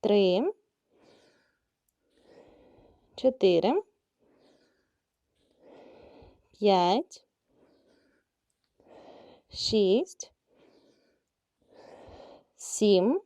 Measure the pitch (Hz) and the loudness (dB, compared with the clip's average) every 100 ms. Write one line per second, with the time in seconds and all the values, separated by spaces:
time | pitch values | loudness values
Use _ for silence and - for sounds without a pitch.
0 | 208 208 190 180 330 - _ _ _ _ | 0 0 2 0 -4 -10 _ _ _ _
1 | _ _ _ _ _ _ _ _ _ _ | _ _ _ _ _ _ _ _ _ _
2 | _ _ _ - - _ _ _ _ _ | _ _ _ -20 -20 _ _ _ _ _
3 | _ - 254 254 190 170 180 339 - _ | _ -4 -4 0 0 2 0 -4 -6 _
4 | _ _ _ _ _ _ _ _ _ _ | _ _ _ _ _ _ _ _ _ _
5 | _ _ _ _ _ _ _ - - - | _ _ _ _ _ _ _ -20 -20 -20
6 | - - - _ _ _ 208 190 175 214 | -20 -20 -20 _ _ _ 2 2 2 0
7 | 349 - _ _ _ _ _ _ _ _ | -4 -16 _ _ _ _ _ _ _ _
8 | _ _ _ _ _ _ _ _ _ - | _ _ _ _ _ _ _ _ _ -20
9 | - - - - _ - - 220 190 214 | -20 -20 -20 -20 _ -10 -4 0 2 0
10 | 370 - - _ _ _ _ _ _ _ | -2 -14 -20 _ _ _ _ _ _ _
11 | _ _ _ _ _ _ _ - - - | _ _ _ _ _ _ _ -20 -20 -20
12 | - - - - _ _ - - 214 185 | -20 -20 -20 -20 _ _ -14 -2 2 2
13 | 196 349 | 2 -4